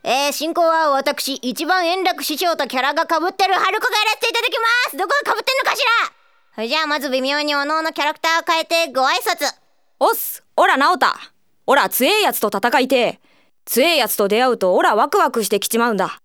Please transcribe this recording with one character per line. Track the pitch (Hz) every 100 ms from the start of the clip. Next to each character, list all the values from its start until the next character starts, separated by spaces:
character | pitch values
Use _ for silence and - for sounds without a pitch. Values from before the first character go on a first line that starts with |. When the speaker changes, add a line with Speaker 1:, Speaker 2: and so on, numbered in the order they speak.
Speaker 1:
え | - 254 285
ー、 |
進 | - 311
行 | 349
は | 330 320 311
私、 | 269 269 285 -
一 | 269 254 220
番 | 320 370 339
円 | 370
楽 | 359 277
師 | 277 302
匠 | 349
と | 320 269
キ | 254
ャ |
ラ | 269
が | 302
被 | 320 330 349
っ |
て | 370
る | 381
春 | 370 381 427
子 | 466
が | 453
や |
ら | 427
せ | 427
て | 466
い |
た | 466
だ | 466
き | 466
ま | 453 480 508
す。 | 277
ど |
こ | 370 571
が | -
被 | 415
っ |
て | -
ん | 523
の | 523
か |
し | -
ら。 | 508 453 339 _ _ _ _
は | -
い、 | 226
じ |
ゃ | 302
あ | 302
ま | 294
ず | 269
微 | 262
妙 | 262 294
に | 294
お | 285
の | 285 320
お |
の | 320
キ | 320
ャ |
ラ | 294
ク | 302
タ | 320
ー | 330
を | 330
変 | 330
え |
て | 320 330 330
ご | 247
挨 | 262 330
拶。 | - 349 277 - _ _ _ _
Speaker 2:
お | 320
っ |
す、 | - - - _
オ | -
ラ | 359 247
直 | 294
太。 | 359 233 - - _ _ _ -
オ |
ラ | 269 190
強 | - 269
え | 427
や | 349
つ | 240
と | 214
戦 | 202 240 269
い | 262
て | 262
え。 | 208 - _ _ _ _
強 | - 233
え | 320 311
や | 214
つ |
と | - 202
出 | 214
会 | 254
う | 233
と | 185
オ | 208
ラ | 359
ワ | 214 285
ク | 415
ワ | 311
ク | 240
し | 202
て | 202
き | -
ち | 226
ま | 240
う |
ん | 202
だ。 | 180 -